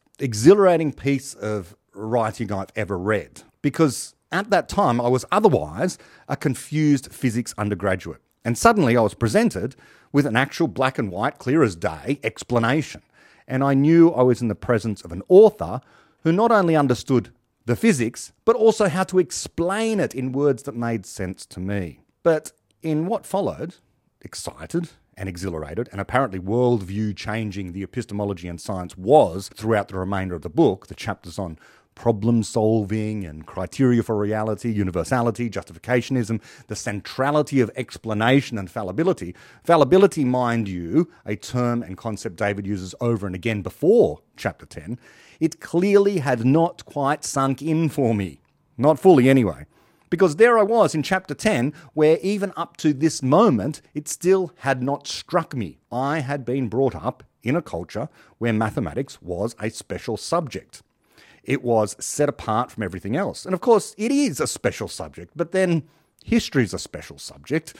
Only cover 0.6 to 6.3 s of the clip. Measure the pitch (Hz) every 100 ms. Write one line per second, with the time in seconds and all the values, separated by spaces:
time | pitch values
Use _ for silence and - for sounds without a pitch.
0.6 | 190 170 156 - 139 139 - - 107 107
1.6 | 87 - _ 98 110 120 110 110 110 101
2.6 | 95 - 98 95 95 107 78 - - _
3.6 | 147 - 160 113 - - _ 170 208 190
4.6 | - - 185 120 120 127 - 190 214 123
5.6 | 73 82 180 - - - -